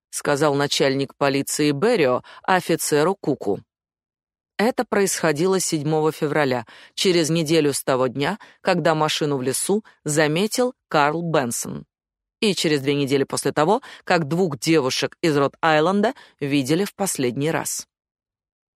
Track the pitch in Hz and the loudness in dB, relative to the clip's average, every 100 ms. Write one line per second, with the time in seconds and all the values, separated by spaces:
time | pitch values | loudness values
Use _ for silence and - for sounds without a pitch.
0 | _ - - 143 151 139 143 - 143 135 | _ -8 -2 0 2 2 0 0 0 0
1 | 135 - 143 135 143 - 151 143 208 226 | -4 -2 0 0 -2 0 0 0 0 2
2 | 135 123 - - - 185 - 165 - 147 | 2 0 -4 -10 0 0 2 -2 0 2
3 | 165 196 - 131 - 90 - _ _ _ | 2 0 -4 -4 -2 -4 -6 _ _ _
4 | _ _ _ _ _ - 214 262 233 208 | _ _ _ _ _ -2 0 0 -2 0
5 | 196 - 165 147 185 190 - 160 143 156 | 0 0 0 2 2 0 0 -2 0 0
6 | 156 151 151 151 143 123 113 - - - | 0 0 -2 0 0 -2 -6 -16 -16 -4
7 | 196 175 147 165 151 165 147 131 - 131 | 0 2 2 0 2 2 2 0 -2 0
8 | 131 120 143 208 - _ - 180 160 156 | 0 -2 -4 -4 -10 _ -2 0 2 2
9 | 151 - 151 139 123 123 - 202 - _ | 0 0 -2 -2 -2 -4 -2 -2 -4 _
10 | 156 151 151 156 208 - 247 - - 156 | -4 0 2 2 -2 0 -4 -4 -2 2
11 | 143 165 170 156 120 - - - - _ | 2 0 0 0 0 -4 -8 -10 -14 _
12 | _ _ _ - 220 175 170 147 131 143 | _ _ _ -4 -2 0 0 0 0 0
13 | 135 139 135 135 143 - 156 233 - - | 2 0 0 -2 -2 0 2 2 -2 -12
14 | - 180 147 165 185 135 160 160 127 - | -2 0 0 0 0 -2 0 2 2 -2
15 | 135 - 170 143 135 - 165 156 160 202 | -4 -2 0 2 0 0 0 2 2 2
16 | 214 - - - 143 143 127 160 202 - | 0 -2 -14 -10 -2 0 0 0 -2 -4
17 | 196 - 123 120 151 151 - - - _ | -6 -2 -2 -2 -2 -2 -4 -8 -12 _
18 | _ _ _ _ _ _ _ | _ _ _ _ _ _ _